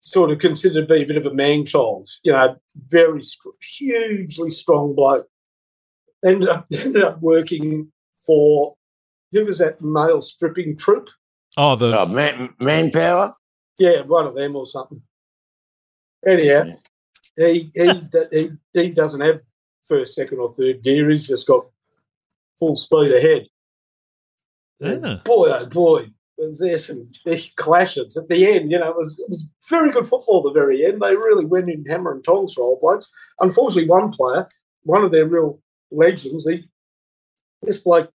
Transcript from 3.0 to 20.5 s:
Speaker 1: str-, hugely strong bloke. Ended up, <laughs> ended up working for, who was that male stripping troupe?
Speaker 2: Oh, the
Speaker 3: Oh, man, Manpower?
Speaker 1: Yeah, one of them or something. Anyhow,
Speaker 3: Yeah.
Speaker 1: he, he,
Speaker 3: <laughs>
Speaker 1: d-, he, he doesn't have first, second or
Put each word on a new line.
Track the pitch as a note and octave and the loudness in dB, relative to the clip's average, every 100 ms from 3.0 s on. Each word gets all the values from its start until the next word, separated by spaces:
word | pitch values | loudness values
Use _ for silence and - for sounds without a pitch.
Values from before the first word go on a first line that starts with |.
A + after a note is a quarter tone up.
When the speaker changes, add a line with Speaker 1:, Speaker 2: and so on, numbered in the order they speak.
| G3 D3+ | 4 2
Speaker 1:
str-, | - - G3 - - - | -10 -18 -20 -20 -20 -10
hugely | C#4 A#3 A3+ G#3 E3+ D3+ E3 | -6 -4 -4 -6 -8 -8 -8
strong | D3+ - D3 C#3+ | -8 0 0 0
bloke. | C#3+ C#3 C3+ - _ _ _ _ _ _ _ _ _ | 0 2 2 -4 _ _ _ _ _ _ _ _ _
Ended | F#3 F#3+ F3+ | 0 2 2
up, | E3 - | -2 -6
<laughs> | |
ended | D3 C4+ G#3+ | -8 -2 0
up | F#3 D#3+ | 0 0
working | E3 D#3+ D#3+ D#3+ D3+ D#3 D#3 _ _ _ - | 2 2 0 -6 -6 -6 -10 _ _ _ 2
for, | D#3 D3 D3+ D3 _ _ _ _ _ _ | 4 6 4 0 _ _ _ _ _ _
who | G3 G#3+ | -2 -2
was | E3+ | 0
that | D#3+ D#3+ | -2 -2
male | D3+ D#3 D#3 D#3 | -4 0 0 0
stripping | C3+ - E3+ E3 D#3+ D3+ | -4 -6 -6 -6 -8 -8
troupe? | - A3+ - _ _ _ _ - | -2 -2 -2 _ _ _ _ 0
Speaker 2:
Oh, | C#3+ B2 | 0 2
the | A#2 A2 | 0 0
Speaker 3:
Oh, | F2 | 0
man, | A2 D3 C#3 B2 _ | -2 -2 -4 -12 _
Manpower? | B2+ D#3 E3 D3+ E3 F3+ G#3 - _ _ _ _ | -2 0 0 0 0 0 -2 -6 _ _ _ _
Speaker 1:
Yeah, | F#3 E3 | 2 2
one | C#3 E3 D3 | 2 0 0
of | |
them | B2+ C#3+ C#3+ | -6 -8 -8
or | B2+ | -12
something. | C#3 C3 A#2 _ _ _ _ _ _ _ _ _ _ _ _ F#3+ | -16 -16 -20 _ _ _ _ _ _ _ _ _ _ _ _ 0
Anyhow, | F#3 D3 C#3+ E3 E3+ - _ _ - - - | 2 4 2 0 -10 -20 _ _ -20 -20 0
Speaker 3:
Yeah. | E3+ | 2
Speaker 1:
he, | E3+ D#3+ | 2 -4
he, | - F3 | 0 2
Speaker 3:
<laughs> | F#3 D#3 | 2 0
Speaker 1:
d-, | E3 D#3+ | -2 0
he, | D#3 D#3+ D3+ _ | -2 -4 -10 _
he | F3+ F3 | -4 -2
doesn't | E3 D#3 C#3+ | 0 -2 0
have | D3 D#3+ _ _ _ _ | -2 -2 _ _ _ _
first, | _ D3 B2+ | _ -4 -4
second | - C3 C3 | -8 -8 -6
or | A#2+ | -8